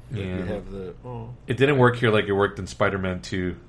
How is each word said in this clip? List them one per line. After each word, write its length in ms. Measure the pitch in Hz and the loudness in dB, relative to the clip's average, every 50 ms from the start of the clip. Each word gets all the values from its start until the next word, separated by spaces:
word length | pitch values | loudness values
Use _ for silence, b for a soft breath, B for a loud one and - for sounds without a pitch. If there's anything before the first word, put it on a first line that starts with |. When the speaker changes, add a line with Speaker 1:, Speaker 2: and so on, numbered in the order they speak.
| - - | -12 -10
Speaker 1:
Like, 80 | - 101 | -8 -6
Speaker 2:
Yeah. 140 | 95 92 92 92 | -4 -4 -4 -4
Speaker 1:
you 40 | 90 | -4
have 260 | 87 104 101 90 92 | -4 -6 -6 -8 -10
the, 240 | 98 98 92 90 - - - | -10 -10 -10 -12 -12 -14 -12
oh. 260 | 123 123 117 113 117 123 - - - | -12 -12 -10 -12 -12 -14 -10 -6 -4
Speaker 2:
It 80 | 123 | 0
didn't 220 | - 135 143 147 131 | 2 4 4 6 6
work 180 | 123 120 120 | 6 4 4
here 140 | - 127 113 | 4 2 4
like 140 | 107 107 95 | 4 4 4
it 60 | 101 | 2
worked 260 | 98 98 101 101 - - | 2 4 2 2 0 -4
in 60 | 95 - | -10 -8
Spider-Man 520 | - - 104 98 95 95 92 92 92 90 | -2 0 0 2 2 0 -2 -4 -4 -6
two. 340 | 90 - - 92 90 90 85 - - | -6 -6 -4 -4 -2 -4 -4 -6 -12